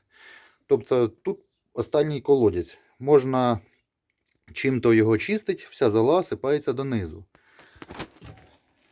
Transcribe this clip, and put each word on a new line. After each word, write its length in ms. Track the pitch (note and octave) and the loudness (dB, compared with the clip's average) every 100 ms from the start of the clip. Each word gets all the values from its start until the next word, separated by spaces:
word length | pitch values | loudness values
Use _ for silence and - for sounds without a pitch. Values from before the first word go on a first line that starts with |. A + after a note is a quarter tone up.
| _ _ - - _ _ - | _ _ -20 -20 _ _ -2
Тобто 420 | C3+ - B2+ A2+ | -2 0 0 0
тут 320 | - - - _ _ _ | -2 -10 -10 _ _ _
останній 480 | - - D3+ D3+ C#3+ | -8 -2 -2 -2 -2
колодязь. 580 | - C#3 G#2+ F2 - - _ - | 0 2 2 0 -6 -14 _ -8
Можна 640 | C3+ D3 C3 B2+ B2 A2 - _ _ _ _ _ _ _ - | 2 2 4 0 0 -2 -6 _ _ _ _ _ _ _ -18
чим-то 420 | - C3+ B2+ A#2 | -6 -4 0 2
його 240 | A2+ A2 A2 | 4 4 0
чистить, 440 | - G#3+ - F3 | -2 -6 -6 -8
вся 280 | - - B2 | -12 -2 0
зола 320 | A2 A#2+ F3 | 2 2 2
сипається 500 | F3 C#3+ C3+ D3 D3 | -2 -6 -4 -2 -4
донизу. 520 | B2+ C#3 A#2 E2 F2+ - _ _ - - _ - - - _ - - _ _ _ _ _ | -6 -4 -4 -6 -10 -20 _ _ -20 -20 _ -20 -16 -18 _ -20 -20 _ _ _ _ _